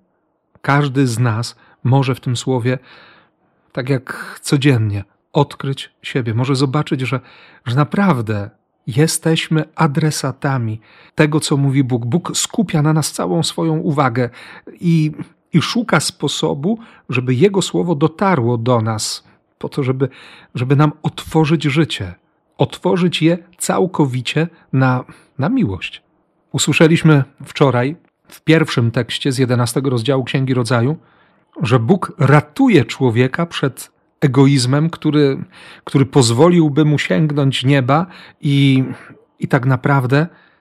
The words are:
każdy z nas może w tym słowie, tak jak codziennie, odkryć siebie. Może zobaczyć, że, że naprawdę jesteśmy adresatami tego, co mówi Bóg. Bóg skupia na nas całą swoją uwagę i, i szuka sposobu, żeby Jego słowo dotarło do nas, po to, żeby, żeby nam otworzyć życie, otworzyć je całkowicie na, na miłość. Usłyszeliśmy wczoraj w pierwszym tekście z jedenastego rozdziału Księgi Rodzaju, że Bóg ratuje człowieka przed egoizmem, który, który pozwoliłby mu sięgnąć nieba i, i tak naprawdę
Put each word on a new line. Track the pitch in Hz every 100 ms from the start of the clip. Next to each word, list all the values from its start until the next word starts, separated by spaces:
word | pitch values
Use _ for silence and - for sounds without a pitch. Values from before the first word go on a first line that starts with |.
| _ _ _ _ _ _
każdy | - 143 143 127 131
z | 113
nas | 123 110 120 - _ _
może | 120 139 131 123
w |
tym | 139 120
słowie, | - 127 120 127 - - - _ _ _ _ _ _
tak | - 127
jak | 135 - - - -
codziennie, | - 147 139 123 107 101 - _ _
odkryć | 160 139 - 139 135 - _
siebie. | - 139 117
Może | 110 131 131
zobaczyć, | 143 151 147 139
że, | 127 127 - - - - -
że | 123
naprawdę | 147 - 196 127 110 104 98 _ _ _ - 117
jesteśmy | 160 - 165 165 - 156 151 -
adresatami | 160 135 156 - 135 120 143 135 113 110 _ - - -
tego, | 151 151
co | - 143
mówi | 139 135
Bóg. | 127 123 120
Bóg | 175 - 139
skupia | - - 180 156
na | 147
nas | 156 139
całą | - 180 175
swoją | - - 165 156
uwagę | 175 147 131 117 120 - - - - -
i, | 175 165 156 - - _ _
i | -
szuka | - 233 226 165
sposobu, | - - 147 - 160 156 165 226 - - -
żeby | 127 127 127
Jego | 196 196
słowo | - 170 175 147
dotarło | 156 - 196 170 117 120
do | 117 120
nas, | 113 110 - - _ _ _ -
po | -
to, | -
żeby, | 127 131 131 - - - - -
żeby | 123 139
nam | 151 -
otworzyć | - - - 160 151 160
życie, | 147 143 147 - 92 87 _ _ _ -
otworzyć | 135 - 180 190 180 -
je | 160 175 - -
całkowicie | - 190 185 - 143 123 120 151 170 _ -
na, | 135 131 127 - - _ -
na | 143
miłość. | 262 135 92 - - _ _ _ _ _
Usłyszeliśmy | 139 - 139 160 165 160 147 135 _ -
wczoraj | - 139 120 131 165 _ _ _
w | -
pierwszym | - 160 156 - 117
tekście | 127 117 - 143
z | 123
jedenastego | 123 123 120 147 135
rozdziału | 123 113 135
Księgi | 120 139 131
Rodzaju, | 127 117 123 123 160 _ _ _ _ _ 311
że | 120 123
Bóg | 113 190 - -
ratuje | 127 147 - - 269 175 117
człowieka | - 131 113 131 - 170
przed | - 139 - - _ _ -
egoizmem, | 147 127 139 139 123 143 160
który, | - 151 147 143 135 - - - -
który | - 139 131
pozwoliłby | 147 117 117 170 175 156 139 151
mu | 147
sięgnąć | - 180 156 147 135 -
nieba | 127 143 127 147 185 - - _
i, | 147 139 139 131 131 - - - _ -
i | -
tak | 139 127
naprawdę | 127 135 139 123 139 165 - _ _